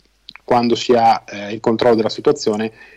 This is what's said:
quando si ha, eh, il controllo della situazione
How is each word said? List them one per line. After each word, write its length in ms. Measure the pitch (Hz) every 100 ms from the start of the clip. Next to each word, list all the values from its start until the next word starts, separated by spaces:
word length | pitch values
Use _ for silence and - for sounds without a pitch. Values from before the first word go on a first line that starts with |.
| _ _ - -
quando 300 | - 123 120
si 180 | 113 -
ha, 320 | 117 117 110 -
eh, 280 | 104 101
il 60 | 110
controllo 340 | - 113 123
della 160 | 113 107
situazione 640 | - - - - 107 113 - -